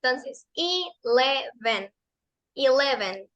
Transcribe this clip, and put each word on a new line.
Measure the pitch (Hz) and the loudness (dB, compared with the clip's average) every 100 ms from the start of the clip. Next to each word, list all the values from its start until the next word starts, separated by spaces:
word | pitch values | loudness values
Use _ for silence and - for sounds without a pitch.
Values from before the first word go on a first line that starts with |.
Entonces, | 254 262 269 - _ | -2 -2 -6 -16 _
eleven. | - 339 359 349 - 240 240 262 269 - 240 226 214 196 _ _ _ _ _ _ | -6 -2 -2 -6 -8 0 2 4 0 -4 -6 -2 -2 -6 _ _ _ _ _ _
Eleven. | - 269 262 277 247 196 190 202 | 0 2 4 4 0 -2 -6 -14